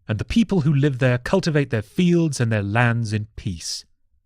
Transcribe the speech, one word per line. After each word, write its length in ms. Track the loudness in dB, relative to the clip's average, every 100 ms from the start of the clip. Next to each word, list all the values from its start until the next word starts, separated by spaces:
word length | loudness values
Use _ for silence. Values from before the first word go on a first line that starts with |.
| -6
and 100 | -6
the 80 | -2
people 360 | 0 2 2
who 120 | 2
live 240 | 2 2 2
there 220 | 0 0
cultivate 500 | 0 0 2 0 0
their 140 | -2
fields 560 | -4 0 2 4 2 0
and 120 | 0
their 120 | 0
lands 500 | 0 2 2 2 -2
in 140 | -4 -6 -10
peace. 500 | -10 -8 -10 -12 -14 _ _ _